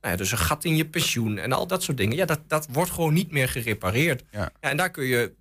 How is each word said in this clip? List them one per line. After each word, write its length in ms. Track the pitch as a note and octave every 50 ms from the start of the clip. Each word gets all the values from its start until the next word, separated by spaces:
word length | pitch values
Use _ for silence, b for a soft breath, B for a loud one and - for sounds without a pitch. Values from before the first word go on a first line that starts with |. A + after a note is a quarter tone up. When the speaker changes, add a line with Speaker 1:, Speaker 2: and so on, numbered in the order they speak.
Speaker 1:
nou 120 | - - F2+
ja, 40 |
dus 160 | F2+ F#2+ F#2 -
een 60 | A2
gat 260 | E2 E2 D3+ D3+ -
in 120 | E3+ D#3+
je 80 | D#3 D#3+
pensioen 520 | D#3+ - F3 D3 - - A#2+ A2+ A2 G#2+ G#2
en 140 | D#2 B2 C3+
al 140 | - -
dat 160 | F3 F#3 F3+ F3+
soort 140 | - C#3+
dingen. 200 | B2 G2 G2+ A#2+
Ja, 80 | D#3+ F#3+
dat, 160 | E3+ D#3+ D3+ -
dat 200 | - D#3 D#3 D3+ - B2
wordt 180 | D3 F3+ F3+
gewoon 220 | F3 E3+ E3+ D#3+ D3+
niet 180 | E3+ G3+ -
meer 180 | D3+ C#3+ C3 B2
gerepareerd. 720 | - C3 A#2 A#2 G#2+ G#2 - G#2+ G#2 B2 D#3 E3+ C#3 B2 - _
Speaker 2:
Ja. 200 | - G#2 F#2 - _ _
Speaker 1:
Ja, 100 | - C#3+
en 60 | C#3
daar 140 | D3 F3+ F3+
kun 140 | F3+ - C#3
je 300 | C3 B2+ A#2+ A#2+ G2 - _